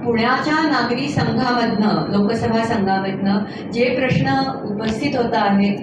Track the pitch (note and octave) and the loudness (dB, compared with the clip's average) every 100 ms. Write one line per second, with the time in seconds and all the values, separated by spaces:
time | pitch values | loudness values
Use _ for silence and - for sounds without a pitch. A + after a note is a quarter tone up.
0 | A#3 A#3 A#3+ B3+ D4+ D#4 D#4 C4 A#3 A#3+ | 0 0 2 0 0 0 2 0 0 -2
1 | C#4+ - A#3 A3+ B3+ A#3+ A3+ G3 G#3 D#3+ | -2 0 0 0 0 0 0 2 0 0
2 | - G3+ G#3 A3+ A#3+ A3 A3+ A3+ F#3+ F#3+ | 0 0 2 0 0 0 0 0 0 0
3 | G3 F#3+ G3 G3+ G#3 - - - B3+ B3+ | -2 -2 0 0 -2 -8 -6 0 0 2
4 | C4 - C4+ C4+ C4+ - G#3 G#3 A3 A3 | 2 2 2 0 0 -4 -6 -4 -4 -2
5 | D4 B3+ A#3 A#3 G3+ G3 G3+ - | -2 0 0 0 2 4 2 0